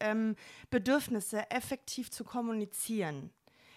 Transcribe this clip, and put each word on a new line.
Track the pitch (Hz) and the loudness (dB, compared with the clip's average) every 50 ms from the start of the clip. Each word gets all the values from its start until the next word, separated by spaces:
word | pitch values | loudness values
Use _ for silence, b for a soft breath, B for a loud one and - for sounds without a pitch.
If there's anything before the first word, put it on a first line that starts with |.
ähm, | - 214 214 220 220 220 208 B B B B B B B | 0 2 2 4 2 2 0 B B B B B B B
Bedürfnisse | - 247 185 240 269 294 262 - 247 208 185 - 220 208 214 - | 2 2 6 6 6 6 6 4 0 0 0 0 -2 -2 -2 0
effektiv | 233 254 - - 269 262 - - - - 233 - | -2 -2 -2 -2 -6 -6 -4 -8 -6 -6 -6 -6
zu | - - 226 | -6 -10 -10
kommunizieren. | - - 247 233 226 226 220 208 202 - - - - 226 214 185 156 147 135 147 170 - _ _ b b b b b b | -6 -4 -2 -2 0 0 0 -2 -2 -4 -6 -4 -2 0 0 0 0 -2 -4 -8 -10 -14 _ _ b b b b b b